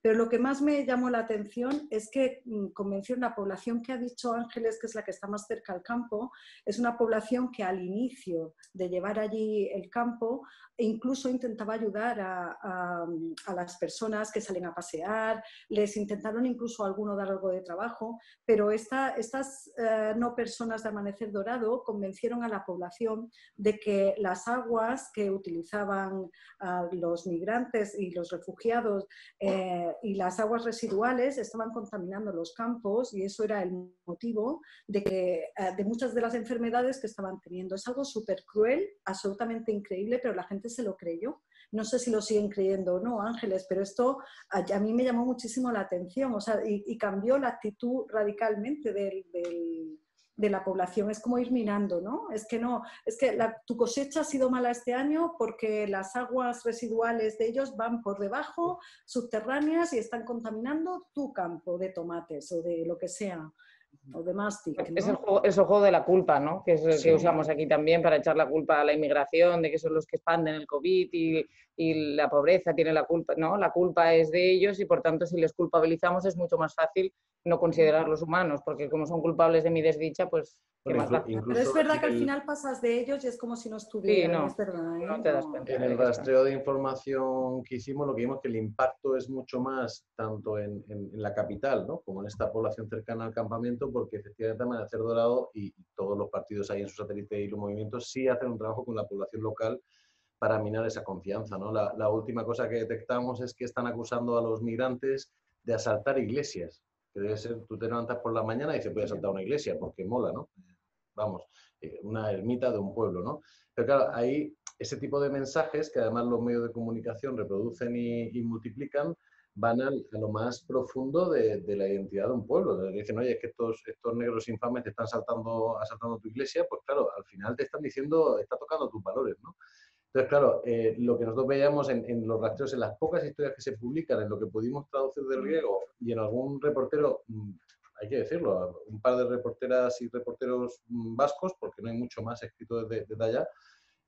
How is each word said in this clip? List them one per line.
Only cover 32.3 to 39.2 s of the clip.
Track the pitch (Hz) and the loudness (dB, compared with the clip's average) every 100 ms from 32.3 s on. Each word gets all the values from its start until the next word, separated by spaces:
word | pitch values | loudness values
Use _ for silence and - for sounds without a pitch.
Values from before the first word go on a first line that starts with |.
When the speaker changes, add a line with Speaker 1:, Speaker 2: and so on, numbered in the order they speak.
Speaker 1:
los | 165 165 | -6 -8
campos, | - 233 233 202 214 254 | -6 -4 -2 0 0 -2
y | 202 | -4
eso | 196 - | -6 -2
era | 214 208 | -2 0
el | 185 180 180 _ | -2 -6 -10 _
motivo | - 170 233 214 226 320 - - - | -14 -8 -4 -2 -2 -4 -10 -20 -4
de | 202 | -2
que, | 196 190 180 165 165 - | 0 0 0 -2 -4 -4
eh, | 185 190 | -4 -2
de | |
muchas | 202 233 254 | -2 -2 -2
de | 233 | 0
las | 233 | 0
enfermedades | 240 226 240 233 240 254 269 | -2 -4 -4 0 0 0 -2
que | 214 | -8
estaban | - 190 190 | -8 -8 -10
teniendo. | - 180 185 196 | -10 -10 -6 -8
Es | 247 | -6
algo | 254 | -6
súper | 277 220 220 185 | -4 -6 -4 -6
cruel, | _ 208 220 294 403 - | _ 2 4 4 -2 -6
absolutamente | - 190 | -8 -4